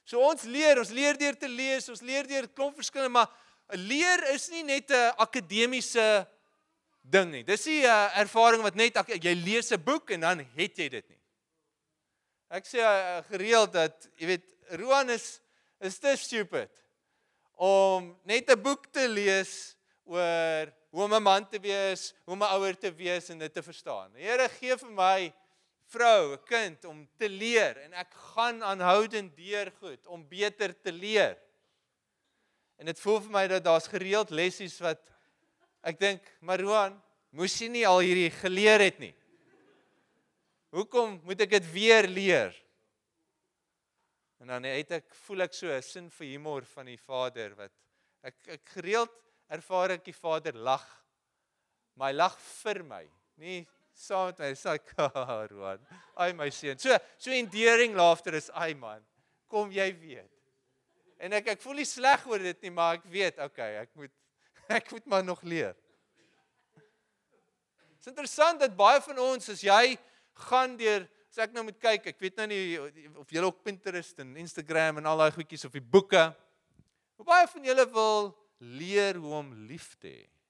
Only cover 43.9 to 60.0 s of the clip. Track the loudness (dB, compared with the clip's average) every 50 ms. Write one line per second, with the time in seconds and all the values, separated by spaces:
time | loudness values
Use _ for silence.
43.9 | _ _ _ _ _ _ _ _ _ _ -12 -10 -10 -8 -6 -6 -6 -6 -6 _
44.9 | -10 -10 _ _ _ -20 _ -14 -6 -6 -6 -6 -6 -12 -8 -6 -6 -8 -8 -12
45.9 | -18 -18 -20 -20 _ -18 -16 -16 -16 -14 -12 -10 -10 -10 -12 _ _ -20 -20 -20
46.9 | -20 -20 _ -10 -6 -6 -6 -6 -6 -10 -14 -14 -14 -18 -20 -20 _ _ _ _
47.9 | _ _ _ _ _ _ _ -20 _ _ _ -20 -20 -20 _ _ -18 -14 -6 -2
48.9 | -2 -2 -2 -4 _ _ _ _ _ _ _ _ -14 -14 -8 -4 -2 -2 0 -2
49.9 | -2 -6 _ -20 -20 -10 -6 -4 -4 -4 -4 -8 -10 -6 -2 -2 -2 -2 -4 -18
50.9 | -20 _ _ _ _ _ _ _ _ _ _ _ _ _ _ _ _ _ _ _
51.9 | _ -6 -6 -4 0 0 -2 -2 -2 -8 -20 -20 -20 -12 -8 -8 -8 -8 -10 -16
52.9 | -18 -20 -20 _ _ _ _ _ _ _ -14 -12 -12 -12 -14 _ _ _ _ _
53.9 | _ _ -10 -6 -4 -2 -2 -4 -6 -8 -8 -8 -8 -6 -6 -6 -6 -6 _ -10
54.9 | -4 -2 -2 -2 -2 -6 -8 -6 -8 -8 -8 -12 -14 -12 -12 -12 -12 -12 _ _
55.9 | -20 -20 -20 _ _ -2 -2 -2 -2 -4 -8 -8 -8 -8 -10 -10 -10 -6 0 2
56.9 | 2 2 0 -6 _ _ -8 -4 -4 -4 -4 -4 -4 2 4 4 6 6 4 2
57.9 | 4 6 6 6 6 4 0 -6 -6 -6 -8 -8 -10 -8 -8 -8 -8 -10 -14 -16
58.9 | -16 -18 _ _ _ _ _ _ _ _ _ _ -4 -4 -4 -4 -4 -2 -2 -2
59.9 | -4 -10